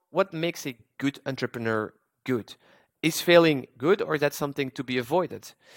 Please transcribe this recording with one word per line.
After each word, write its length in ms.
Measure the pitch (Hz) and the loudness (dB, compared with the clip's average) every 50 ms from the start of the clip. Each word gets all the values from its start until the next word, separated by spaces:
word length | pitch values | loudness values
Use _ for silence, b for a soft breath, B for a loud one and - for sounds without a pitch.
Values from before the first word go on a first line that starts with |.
| _ _ | _ _
what 240 | - 165 196 196 - | 0 0 0 0 -2
makes 320 | 160 160 170 170 - - | -4 -4 -4 -4 -6 -8
a 100 | 143 123 _ - _ _ - | -10 -10 _ -16 _ _ -4
good 200 | 135 139 139 - - | -4 -4 -4 -4 -8
entrepreneur 680 | 143 135 - 131 120 - 123 117 113 110 110 107 - - _ _ _ _ _ - | -8 -6 -4 -6 -6 -6 -4 -2 0 0 0 -2 -4 -8 _ _ _ _ _ -4
good? 320 | - 131 117 101 - - b b b b b b b b _ | -4 -2 -2 -4 -8 -18 b b b b b b b b _
Is 200 | - 160 156 - | -2 -2 -2 0
failing 460 | - - 175 170 170 160 151 - - - _ - | 4 8 8 8 8 8 4 2 -2 -8 _ -4
good, 240 | 127 156 202 214 | 0 2 2 2
or 140 | 185 160 156 | 0 -4 -2
is 40 | 147 | -2
that 140 | 143 147 - | -2 -2 -2
something 360 | - 151 143 139 - 139 131 | -4 -6 -6 -4 -4 -6 -6
to 120 | - - 135 | -6 -10 -8
be 140 | 120 127 127 | -4 -4 -4
avoided? 520 | 120 113 147 180 180 135 - 104 - - - B B B B | -4 -2 -2 -2 -2 -2 -8 -14 -16 -18 -20 B B B B